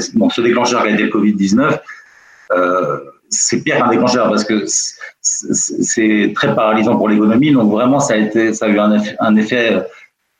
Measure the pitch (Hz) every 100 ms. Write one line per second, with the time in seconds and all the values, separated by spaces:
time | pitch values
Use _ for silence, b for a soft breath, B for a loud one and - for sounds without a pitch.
0 | - 110 - - 120 123 117 120 107 104
1 | - 107 104 101 95 110 151 - - B
2 | B B B B B 90 90 92 87 71
3 | - - - - - - 151 127 120 120
4 | - 123 107 107 104 107 - - - -
5 | - - - - - 101 107 - - -
6 | 110 107 104 104 - 120 107 110 107 110
7 | 107 107 107 113 151 135 104 107 123 139
8 | - 110 107 117 113 110 110 104 107 107
9 | 104 - 113 107 107 123 113 92 - B
10 | B _ _ _